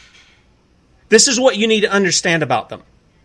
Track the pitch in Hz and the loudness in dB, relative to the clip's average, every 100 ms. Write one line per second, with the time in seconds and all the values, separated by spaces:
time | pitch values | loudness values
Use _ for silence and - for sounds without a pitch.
0 | - - _ _ _ _ _ _ _ _ | -20 -20 _ _ _ _ _ _ _ _
1 | _ 220 277 240 262 202 226 220 196 196 | _ 2 2 0 0 0 0 0 0 0
2 | 190 - 190 165 139 120 - 101 - _ | 0 -2 -2 -2 -2 -4 -6 -16 -18 _
3 | _ _ | _ _